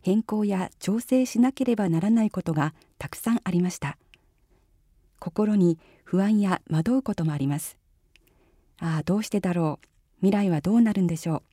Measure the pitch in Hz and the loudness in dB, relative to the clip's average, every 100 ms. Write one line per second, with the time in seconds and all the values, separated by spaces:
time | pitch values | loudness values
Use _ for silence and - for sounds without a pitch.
0 | - 208 226 214 208 190 185 _ - 220 | 0 0 0 -2 -2 -2 -4 _ -4 -4
1 | - 254 254 226 254 - 254 220 196 165 | 0 0 2 2 2 2 -2 0 0 0
2 | 196 226 214 - 170 156 151 - _ _ | 2 2 2 -2 -4 -2 -2 -4 _ _
3 | - - - 233 - 175 180 - 143 - | -14 -6 -2 -2 0 0 0 -2 -8 -10
4 | _ - _ _ _ _ _ _ _ _ | _ -20 _ _ _ _ _ _ _ _
5 | _ _ - - 214 208 175 165 - _ | _ _ -8 -2 0 4 4 2 -8 _
6 | - 180 202 214 202 190 - 156 160 262 | -4 0 2 2 2 -2 -2 -2 2 0
7 | 254 - 160 143 135 143 - - _ _ | -2 -2 -2 -2 -2 -2 -6 -16 _ _
8 | _ _ _ _ _ _ _ _ 165 156 | _ _ _ _ _ _ _ _ -4 -2
9 | 147 196 214 208 190 175 160 143 _ _ | 0 -2 0 -2 -2 0 -2 -4 _ _
10 | _ _ 190 202 202 160 160 226 226 202 | _ _ 0 2 2 0 2 4 4 2
11 | 175 165 170 156 _ | 0 -2 -4 -6 _